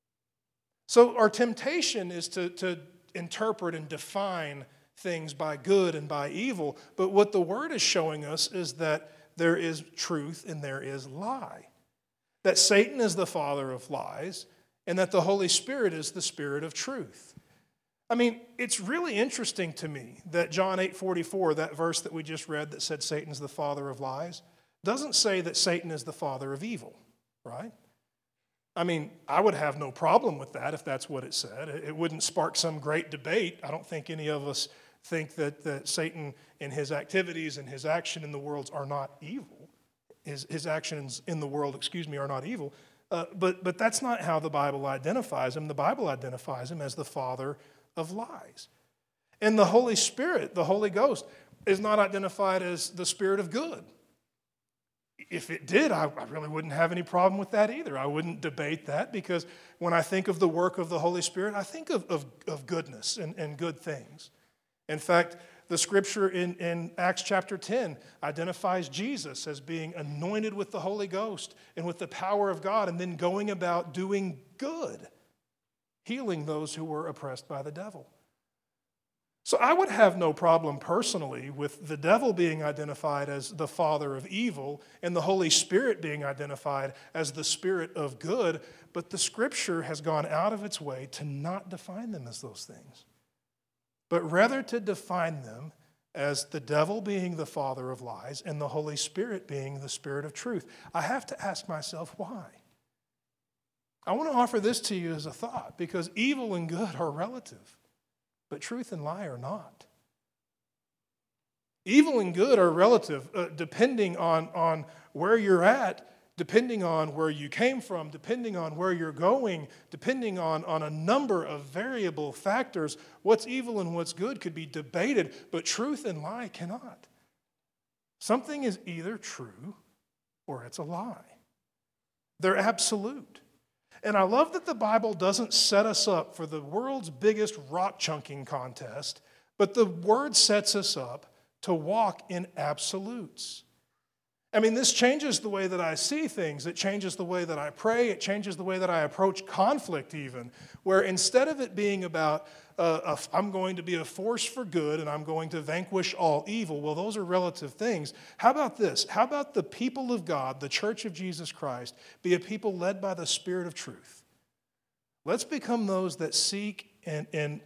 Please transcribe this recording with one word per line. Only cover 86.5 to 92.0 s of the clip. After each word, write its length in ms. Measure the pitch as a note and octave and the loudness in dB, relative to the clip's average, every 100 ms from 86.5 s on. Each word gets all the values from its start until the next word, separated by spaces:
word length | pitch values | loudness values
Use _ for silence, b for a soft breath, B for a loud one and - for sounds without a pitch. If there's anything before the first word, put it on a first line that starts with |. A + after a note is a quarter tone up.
| C#3 D3 C#3 C3+ - B | -6 -4 -2 -4 -8 B
as 160 | D#3 C#3+ | -4 -4
the 140 | D#3 | -4
Spirit 500 | D3+ - F#3 F#3 E3 F3+ | -4 -2 0 0 -2 -4
of 220 | C#3+ B2 | -6 -6
good, 420 | D#3+ B3 F3+ D#3+ B B B | -4 0 2 0 B B B
but 180 | F3 - | -10 -8
the 80 | F#3+ | -2
Scripture 640 | - - C4 - - E3 | -2 0 -2 0 -2 -2
has 180 | C#3 D3+ | -2 -4
gone 260 | D#3 D#3 C#3+ | 0 0 2
out 260 | D#3 G3+ | 0 0
of 120 | G#3+ | -2
its 160 | G#3 - | -6 -6
way 280 | C#3+ C3 B2+ | -6 -8 -10
to 120 | - | -8
not 440 | D3+ C#3 D#3+ F#3+ F#3+ | -8 -6 -6 -6 -10
define 420 | F3+ - F#3+ | -14 -12 -10